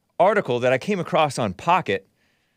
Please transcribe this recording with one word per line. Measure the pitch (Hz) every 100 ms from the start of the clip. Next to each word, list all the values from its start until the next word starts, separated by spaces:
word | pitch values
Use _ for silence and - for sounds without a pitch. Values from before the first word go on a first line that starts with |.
| _ -
article | 180 214 - 123
that | 123
I | 131
came | 185 202
across | 160 170 151 139
on | 110
Pocket. | 92 - 180 - 98 - _ _ _ _